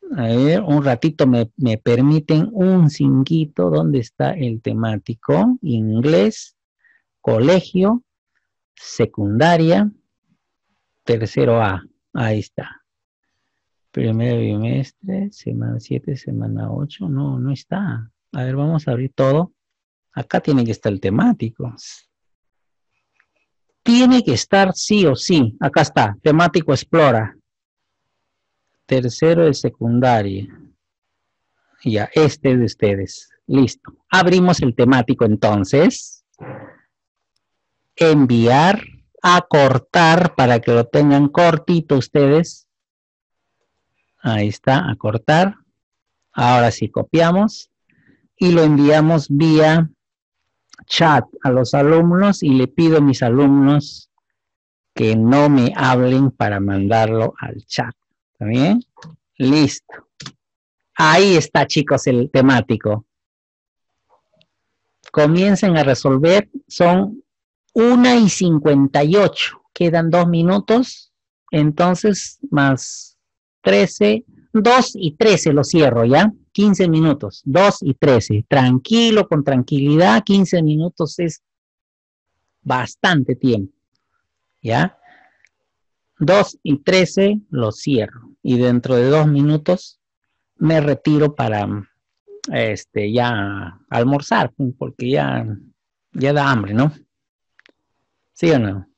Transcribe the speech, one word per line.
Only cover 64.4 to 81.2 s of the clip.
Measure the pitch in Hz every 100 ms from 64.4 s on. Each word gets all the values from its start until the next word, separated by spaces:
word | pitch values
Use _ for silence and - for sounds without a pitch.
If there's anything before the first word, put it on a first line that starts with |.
| _ _ _ _ _ _ -
Comiencen | - 151 165 190 196 202 165
a |
resolver. | 139 127 143 135 160 190 202 - _
Son | - 175 180 196 214 _ _ _ _ _
una | - 233 247 247 240
y | 214
cincuenta | - 180 156 151 143 139 143 147
y | 196
ocho. | 190 - - - _
Quedan | - 175 165 165
dos | 175 170
minutos. | 170 170 196 190 226 262 - - _ _ _ _
Entonces, | 165 151 151 175 180 214 190 - - 285
más | 147 139 131 - - - _ _ _ _ _
trece, | - 196 196 - 208 220 - _ _
dos | 220 214 254 - -
y | 170 147
trece | 220 185 -
lo | 143
cierro, | 135 170 147 117
¿ya? | 117 139 208 - _ -
quince | 208 196 185
minutos, | 160 160 143 101 -
dos | - 143 202 190
y | 170 131
trece. | 151 123 - 107 -
Tranquilo, | 139 127 127 - 226 233 214 202
con | 160
tranquilidad, | 143 131 123 147 139 151 180 226
quince | 208 196 185 180
minutos | 156 151 165 - 160 -